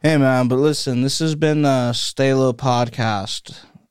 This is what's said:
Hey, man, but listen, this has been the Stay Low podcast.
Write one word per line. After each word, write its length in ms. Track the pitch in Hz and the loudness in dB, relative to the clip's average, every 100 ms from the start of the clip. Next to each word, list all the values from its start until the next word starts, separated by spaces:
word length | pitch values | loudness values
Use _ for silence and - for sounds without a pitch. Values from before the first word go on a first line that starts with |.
Hey, 140 | 151 156 | 2 4
man, 300 | 135 127 123 | 4 2 2
but 100 | 127 | 2
listen, 440 | 151 147 - 123 | 2 0 -2 -2
this 160 | 131 - | -2 0
has 140 | 160 151 | -2 0
been 280 | 156 151 | 0 2
the 280 | 147 131 123 | 2 2 0
Stay 400 | 113 - - 135 135 | -2 -6 -2 0 2
Low 180 | 131 | 0
podcast. 1040 | 117 135 120 120 - 113 104 98 - - - - - _ | 0 0 0 -2 -2 -4 -4 -6 -10 -12 -20 -20 -20 _